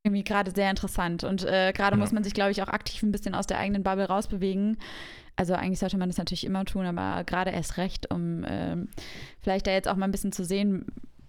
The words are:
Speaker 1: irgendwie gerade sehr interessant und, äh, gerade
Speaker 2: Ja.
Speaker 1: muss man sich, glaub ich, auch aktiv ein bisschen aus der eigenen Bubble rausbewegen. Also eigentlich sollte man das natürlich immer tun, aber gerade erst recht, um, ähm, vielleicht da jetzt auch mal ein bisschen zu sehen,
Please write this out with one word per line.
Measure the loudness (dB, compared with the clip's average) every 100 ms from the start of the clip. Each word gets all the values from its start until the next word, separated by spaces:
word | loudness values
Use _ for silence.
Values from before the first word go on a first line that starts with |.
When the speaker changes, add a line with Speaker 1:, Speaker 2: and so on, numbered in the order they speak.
Speaker 1:
irgendwie | 0 0
gerade | 2 2 2
sehr | 2 2
interessant | 2 -2 0 0 -2
und, | -2 -2
äh, | 2 4 4
gerade | 4 4 4
Speaker 2:
Ja. |
Speaker 1:
muss | 4
man | 2
sich, | 0
glaub | 2 2
ich, | 2
auch | -2
aktiv | -2 -4 0
ein | 2
bisschen | 2 0 -2
aus | 0
der | 0
eigenen | 0 0
Bubble | 2 2 2
rausbewegen. | 0 0 0 0 2 0 0 -6 -12 -14 -16 -6 -2
Also | 0
eigentlich | 0 0 0
sollte | 0 0
man | 0
das | 0
natürlich | -2 -2
immer | -2 -2
tun, | 0 -2
aber | 0 0 -2 -2
gerade | 0 0 0
erst | 0 -2 -2
recht, | -2 -2 -4
um, | -2 -2 -2 -2
ähm, | -2 -2 -2 -4 -8 -12 -14 -14 -6
vielleicht | 0 0 2
da |
jetzt | 2 2
auch | 2
mal | 2
ein |
bisschen | 0 -2
zu | -2
sehen, | 0 2 2 0 -4 -10 -14 -16